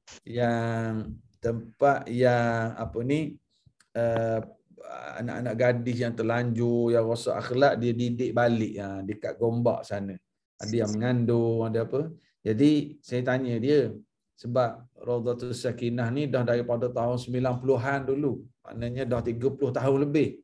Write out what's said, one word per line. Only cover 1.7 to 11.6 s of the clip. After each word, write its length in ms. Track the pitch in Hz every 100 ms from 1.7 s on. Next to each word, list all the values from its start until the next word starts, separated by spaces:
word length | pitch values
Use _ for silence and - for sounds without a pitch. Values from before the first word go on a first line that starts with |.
| - 143 135 -
yang 640 | 120 123 120 117 117 113 -
apa 240 | 113 113
ni, 360 | 127 151 147 143 _ _ _ _ _ 117
eh, 440 | 117 113 113 110 110 - _ - - 64 67 69
anak-anak 360 | 120 92 123 113
gadis 420 | 123 120 120 117
yang 100 | 120 117
terlanjur, 760 | 113 120 120 113 120 120 117
yang 120 | 117 113
rosak 280 | 117 123 -
akhlak, 340 | - 123 143 113
dia 100 | 120 117
didik 360 | 120 120 127 120
balik, 380 | 120 117 110 104
ha, 180 | 98 98
dekat 300 | 95 107 117 -
Gombak 480 | 117 117 117 - -
sana. 280 | 101 98 92 _ _ _ _
Ada 140 | 107 113
yang 80 | 104 107
mengandung, 720 | 123 123 117 117 117 113